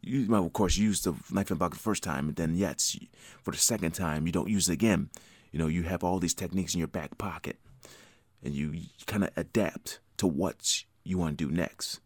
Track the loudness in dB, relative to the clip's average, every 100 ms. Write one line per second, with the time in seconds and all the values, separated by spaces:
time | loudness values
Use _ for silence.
0 | -2 0 4 4 4 2 2 4 4 2
1 | 0 -2 -2 -2 0 0 0 -2 -2 -2
2 | -2 -2 -2 0 0 2 0 0 -2 -2
3 | -10 -20 -20 -10 -8 0 2 2 -2 0
4 | -2 0 0 0 2 2 2 4 4 4
5 | 2 -8 -20 -20 -10 -2 0 2 0 0
6 | 0 0 0 -2 -2 -2 0 0 -2 -4
7 | -8 -6 -8 -6 -8 -10 -14 -20 -20 -20
8 | -20 -20 _ _ -6 -4 -4 -4 -10 -14
9 | -6 0 0 -2 -2 0 0 -2 -12 -14
10 | _ -2 0 2 -2 -2 -2 -2 -4 _
11 | -4 0 0 0 0 0 -2 -4 -10 -10